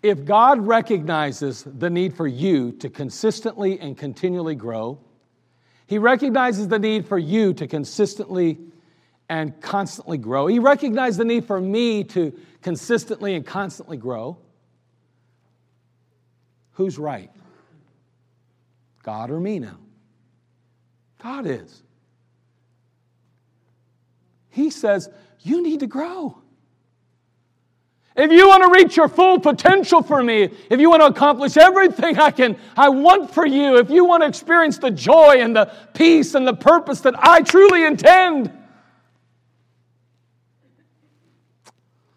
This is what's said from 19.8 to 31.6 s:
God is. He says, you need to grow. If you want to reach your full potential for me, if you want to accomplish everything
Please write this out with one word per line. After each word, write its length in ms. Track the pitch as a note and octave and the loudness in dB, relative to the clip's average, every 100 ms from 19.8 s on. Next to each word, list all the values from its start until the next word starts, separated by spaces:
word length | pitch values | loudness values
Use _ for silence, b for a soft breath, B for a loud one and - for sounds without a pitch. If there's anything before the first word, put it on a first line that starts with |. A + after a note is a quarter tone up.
| _ _ _ _ _ _ _ _ _ _ _ _ _ _ | _ _ _ _ _ _ _ _ _ _ _ _ _ _
God 220 | A3+ C#4 | -18 -14
is. 380 | G#3 B2 - _ _ _ _ _ _ _ _ _ _ _ _ _ _ _ _ _ _ _ _ _ _ _ _ _ _ _ _ | -12 -12 -16 _ _ _ _ _ _ _ _ _ _ _ _ _ _ _ _ _ _ _ _ _ _ _ _ _ _ _ _
He 220 | - D4+ | -6 -6
says, 400 | - A3 G3+ - b b b | -4 -4 -4 -6 b b b
you 220 | E3 E4 | -8 -6
need 180 | E4+ D4+ | -4 -6
to 60 | C4 | -8
grow. 520 | B3+ E4 F#4 C#4+ - _ _ _ _ _ _ _ _ _ _ _ _ _ _ _ _ _ - | -10 -12 -12 -14 -16 _ _ _ _ _ _ _ _ _ _ _ _ _ _ _ _ _ -4
If 160 | D#4 | 4
you 160 | E4 G4 | 8 8
want 160 | F#4+ | 8
to 60 | F#4 | 8
reach 260 | F#4 F4+ - | 6 4 4
your 100 | D#4+ | 0
full 320 | - F#4 F#4 | 4 2 4
potential 640 | F4+ B3+ F4 G4 - E4+ | 0 0 2 2 2 0
for 180 | - C#4+ | 2 -2
me, 300 | A#3+ A3 F#3+ B B | 0 0 -2 B B
if 100 | B3 | 2
you 100 | D#4 | 4
want 120 | D#4+ | 6
to 40 | D4+ | 4
accomplish 500 | - C#4+ B3 C#4 | 4 0 0 -2
everything 640 | D4+ | 4